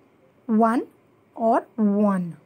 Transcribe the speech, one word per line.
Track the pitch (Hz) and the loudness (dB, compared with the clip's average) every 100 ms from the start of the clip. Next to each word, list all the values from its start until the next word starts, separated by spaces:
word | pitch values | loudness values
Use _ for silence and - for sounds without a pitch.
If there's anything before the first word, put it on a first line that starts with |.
| _ _ _ _ - | _ _ _ _ -2
वन | 220 226 247 466 _ _ _ _ - | 2 2 0 -4 _ _ _ _ -4
और | 226 285 - - | 0 0 -2 -2
वन। | 208 202 208 190 175 147 | 0 0 0 -2 -6 -12